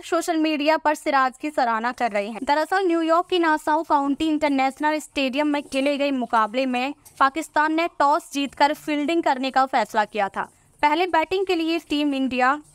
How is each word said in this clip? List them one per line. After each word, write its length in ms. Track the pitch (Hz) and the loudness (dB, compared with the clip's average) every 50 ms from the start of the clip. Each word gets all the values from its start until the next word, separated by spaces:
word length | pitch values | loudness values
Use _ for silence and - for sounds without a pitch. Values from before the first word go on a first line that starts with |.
| - | -6
सोशल 320 | - 359 330 320 359 330 | -2 -2 -2 0 0 0
मीडिया 400 | 320 311 311 311 277 294 311 311 | 0 0 0 0 0 0 0 0
पर 180 | 311 - 302 311 | 2 2 0 -2
सिराज 440 | - - 311 277 269 262 262 240 - | -2 -2 0 2 2 2 0 -2 -6
की 120 | - 302 | -8 -4
सराहना 420 | 302 302 262 233 226 220 226 247 247 | -2 -2 0 0 0 -2 -2 -4 -4
कर 180 | - 247 226 | -2 -4 -2
रहे 180 | 202 208 202 220 | -2 -2 -4 -4
हैं। 120 | 220 208 262 | -6 -6 -2
दरअसल 420 | 277 285 302 311 - 381 392 392 | 0 0 0 0 0 0 0 2
न्यूयॉर्क 400 | 349 330 330 330 320 330 349 359 | 2 0 0 2 2 2 2 2
के 120 | - 370 359 | 0 0 0
नासाउ 440 | 339 320 311 302 - 320 302 320 330 | 2 2 0 0 0 0 0 0 0
काउंटी 460 | - 320 285 277 285 277 - 320 320 | 2 0 2 2 0 -2 -2 0 0
इंटरनेशनल 680 | 302 294 311 294 277 269 262 269 269 - 302 302 311 311 | 0 0 0 0 0 0 0 -2 -2 -2 -2 -2 -2 -2
स्टेडियम 480 | - - - 294 269 262 233 285 302 | -4 -6 -4 -2 -2 0 0 0 0
में 160 | 302 285 294 - | 0 0 -2 -4
खेले 360 | - - 269 269 294 285 262 | -4 -4 -2 0 0 0 0
गए 120 | 285 285 | 0 -2
मुकाबले 560 | 269 254 240 - 247 226 214 208 214 254 269 | -2 -2 -2 0 0 0 0 0 0 -2 -2
में 280 | 262 247 247 254 277 294 - _ - - - | -2 -2 -2 -4 -6 -8 -10 _ -12 -2 0
पाकिस्तान 540 | 277 269 - 320 302 - - 302 302 311 311 | 2 2 2 -2 -6 -4 0 0 0 2 0
ने 140 | 320 339 339 - - | 0 -2 -2 0 0
टॉस 320 | 285 285 302 339 - - - | 2 2 2 2 -2 -4 -6
जीतकर 420 | 277 277 240 - - 294 285 302 | -4 -4 -4 0 2 2 2 2
फील्डिंग 480 | - - 311 302 294 294 269 339 339 330 | -2 -4 -4 -4 -2 -2 0 0 0 0
करने 280 | 320 277 247 269 262 | 0 0 0 -2 -2
का 160 | 240 269 262 | 0 0 0
फैसला 380 | 262 - 240 214 - - 220 214 | 2 0 -2 -2 0 0 -2 -2
किया 240 | - - 208 196 190 | -2 -2 -2 -4 -2
था। 140 | - 208 - - _ _ _ _ _ _ 302 | -4 -6 -8 -8 _ _ _ _ _ _ 0
पहले 240 | 294 302 330 370 | 2 2 2 2
बैटिंग 400 | 370 330 320 320 - 381 392 381 | 2 2 0 0 0 0 -2 0
के 80 | 381 359 | 0 0
लिए 240 | 330 330 320 330 330 | 0 0 0 -2 -2
टीम 360 | - - 302 294 294 294 277 | -2 -2 -2 0 0 0 0
इंडिया 480 | 269 269 247 262 247 247 262 285 302 - - | -2 -2 -2 0 2 2 2 0 0 -4 -8